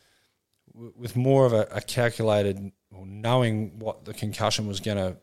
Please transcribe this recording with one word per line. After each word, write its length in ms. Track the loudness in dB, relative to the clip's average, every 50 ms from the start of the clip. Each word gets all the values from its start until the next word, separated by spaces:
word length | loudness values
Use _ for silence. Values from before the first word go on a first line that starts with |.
| _ _ _ _ _ _ _ _ _ _ _ _ _ -20 -20
w-, 200 | -20 -20 -20 -16 -14
with 180 | -12 -6 -2
more 300 | 0 2 4 6 6 6
of 80 | 6 6
a, 140 | 4 2 0
a 100 | -2 -6
calculated, 880 | -8 -4 -2 0 0 0 0 0 2 2 4 4 2 2 -2 -4 -8 -12 -14 _ _ _
or 140 | -20 -18 -16
knowing 720 | -16 -12 -6 -2 2 2 4 4 2 2 0 -2 -4 -8 -8
what 260 | -8 -8 -8 -8 -12
the 80 | -16 -10
concussion 500 | -8 -6 -6 -2 0 0 0 0 0 -2
was 140 | -4 -4 -4
gonna 380 | -4 -2 -2 0 0 -2 -4 -6